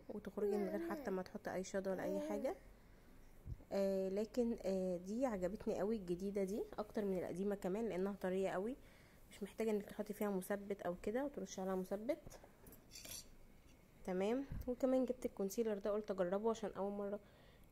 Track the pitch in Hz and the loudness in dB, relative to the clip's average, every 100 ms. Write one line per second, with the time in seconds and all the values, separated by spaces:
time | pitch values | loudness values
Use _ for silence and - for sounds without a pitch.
0 | - 208 190 - 415 403 320 320 339 302 | -6 -8 -6 0 2 4 2 0 -2 -2
1 | 233 185 185 208 - 180 185 196 190 185 | -2 -2 -2 -6 -2 -2 -2 0 0 0
2 | - 196 202 208 262 392 - - - - | 0 0 0 0 -2 -2 -10 -20 -20 -20
3 | - - - - - - - 196 196 190 | -20 -20 -18 -14 -10 -10 -2 2 4 4
4 | 190 196 220 254 233 233 190 190 185 175 | 2 0 0 2 2 2 2 2 2 0
5 | 185 226 269 196 180 214 220 151 196 226 | -2 0 2 2 0 0 0 2 2 2
6 | 175 175 196 202 190 226 427 - 214 226 | 0 -2 0 2 2 0 -2 -4 -2 0
7 | 202 185 143 170 202 196 180 202 226 175 | 2 2 0 0 0 2 0 2 2 2
8 | 196 196 185 185 190 170 214 277 - - | 0 0 0 2 2 2 0 -4 -12 -20
9 | - - - - 196 - 220 208 196 - | -20 -20 -18 -10 -6 0 2 2 0 -4
10 | 202 196 208 190 185 202 202 196 180 175 | -4 0 2 2 0 -2 -2 -2 -2 0
11 | 208 240 285 202 190 - 190 185 185 202 | 0 0 0 -2 -6 -2 0 0 0 -2
12 | 233 320 - - - - - - - - | -2 -2 -6 -16 -18 -20 -20 -18 -16 -14
13 | - - - - - - - - - - | -10 -10 -12 -18 -18 -20 -20 -20 -20 -8
14 | - 185 202 262 277 - - 247 262 262 | -2 2 4 2 0 -4 -2 2 4 6
15 | 247 247 233 - 196 233 220 196 208 208 | 4 2 -2 0 0 2 2 2 2 0
16 | 214 190 175 196 226 220 196 - 196 202 | 0 2 2 4 2 2 -2 -2 -2 0
17 | 202 202 - - - - - | -2 -4 -8 -20 -20 -20 -6